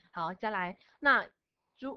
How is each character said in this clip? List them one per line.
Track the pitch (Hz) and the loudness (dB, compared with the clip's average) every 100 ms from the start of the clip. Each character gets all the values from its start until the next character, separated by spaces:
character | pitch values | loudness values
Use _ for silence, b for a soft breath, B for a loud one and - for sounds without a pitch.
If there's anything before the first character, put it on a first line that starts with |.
| b | b
好， | 175 165 | -6 -6
再 | 185 220 | -4 -4
来， | 202 180 208 b b | -2 -4 -6 b b
那 | 285 240 - _ _ _ _ - | 4 4 2 _ _ _ _ -12
如-， | 262 | -10